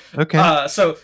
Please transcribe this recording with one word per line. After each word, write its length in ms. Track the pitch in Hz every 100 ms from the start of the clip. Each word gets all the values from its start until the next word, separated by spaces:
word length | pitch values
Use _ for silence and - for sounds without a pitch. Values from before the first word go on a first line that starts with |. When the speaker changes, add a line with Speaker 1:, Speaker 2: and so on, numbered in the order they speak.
| - 139
Speaker 1:
Okay. 220 | 156 156
Speaker 2:
Uh, 280 | 170 151 143
so, 300 | - 180 156